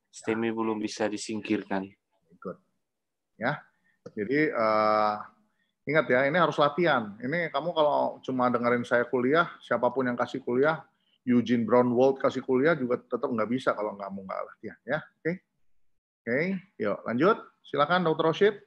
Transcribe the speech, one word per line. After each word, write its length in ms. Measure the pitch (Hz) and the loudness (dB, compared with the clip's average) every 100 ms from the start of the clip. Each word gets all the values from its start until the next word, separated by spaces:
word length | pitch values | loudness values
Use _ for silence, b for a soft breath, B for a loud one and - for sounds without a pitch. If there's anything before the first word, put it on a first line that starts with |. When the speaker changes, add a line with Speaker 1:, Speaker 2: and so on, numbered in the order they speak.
| _ | _
Speaker 1:
stemi 400 | - - 110 113 | -12 -4 -2 -2
belum 240 | 113 110 107 | -2 -2 -2
bisa 280 | 104 - 107 | -4 -2 -2
disingkirkan. 760 | 104 - 107 - 104 95 98 95 - _ _ _ - | -2 -6 -8 -2 -4 -2 -6 -6 -14 _ _ _ -16
Speaker 2:
Good. 200 | 98 82 _ _ _ _ _ _ _ _ | -14 -14 _ _ _ _ _ _ _ _
Ya, 200 | 113 147 - _ _ _ - | -6 -6 -12 _ _ _ -16
jadi, 400 | - 104 143 156 | -10 -2 0 0
eh, 600 | - 110 110 107 107 107 107 - _ _ _ _ _ - | 2 2 2 4 4 2 0 -8 _ _ _ _ _ -2
ingat 160 | 151 123 | 0 2
ya, 200 | 123 139 | 2 2
ini 80 | 170 | 2
harus 200 | 160 147 | 2 4
latihan. 560 | 143 147 170 135 107 101 | 2 2 2 2 -2 -8
Ini 320 | 123 165 160 | -6 -4 -4
kamu 240 | 143 160 | -4 -4
kalau 480 | 160 147 139 127 110 | 0 2 2 -2 -4
cuma 320 | - 131 123 | -8 -2 0
dengerin 320 | 120 120 120 120 | 0 0 0 2
saya 200 | 123 120 | 0 2
kuliah, 440 | 127 123 156 165 - - | 0 2 2 0 -4 -4
siapapun 400 | 120 123 123 127 | 0 0 0 -2
yang 120 | 123 | -2
kasih 240 | 120 135 - | -4 -4 -2
kuliah, 400 | 123 143 160 - _ _ _ - | 2 2 0 -8 _ _ _ 2
Eugene 400 | 120 107 120 110 | 2 4 0 4
Brownwald 560 | 123 123 120 131 135 | 4 4 4 4 4
kasih 240 | 135 127 127 | 0 -2 -2
kuliah 280 | 127 147 165 | 2 2 0
juga 240 | 123 123 | 0 -4
tetap 280 | - 120 139 | -4 -6 -2
nggak 200 | 120 107 | -2 -2
bisa 260 | 127 131 113 | -2 -2 -2
kalau 220 | 107 101 | -4 -6
kamu 260 | 98 98 | -10 -12
nggak 180 | 95 92 98 | -10 -10 -10
latihan, 300 | - 107 - - | -12 -16 -14 -8
ya. 140 | 151 | -8
Oke? 320 | - _ 160 185 _ _ _ _ _ _ _ _ | -8 _ -6 -6 _ _ _ _ _ _ _ _
Oke, 180 | - 123 175 190 - _ | -6 -2 -2 -6 -10 _
yuk 200 | 107 95 - | -4 -4 -4
lanjut. 320 | 117 170 - - _ - | 0 2 2 -4 _ -8
Silakan, 400 | 135 147 180 170 | -2 2 2 2
Dokter 200 | 156 160 | 2 0
Roshid. 300 | 160 202 202 | 4 2 2